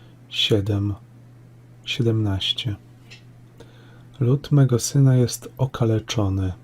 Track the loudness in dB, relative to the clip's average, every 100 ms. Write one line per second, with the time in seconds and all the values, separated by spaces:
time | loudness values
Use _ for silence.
0 | -20 -20 -14 -6 0 0 0 -2 -2 -4
1 | -12 -20 -20 -20 -20 -20 -20 -18 -10 -2
2 | 0 0 0 -2 -4 -4 -6 -8 -12 -20
3 | -20 -20 -20 -20 -20 -20 -20 -20 -20 -20
4 | -20 -4 0 0 2 4 4 2 0 2
5 | 4 4 2 -2 -14 -6 -6 0 0 0
6 | -2 -2 0 0 -4 -6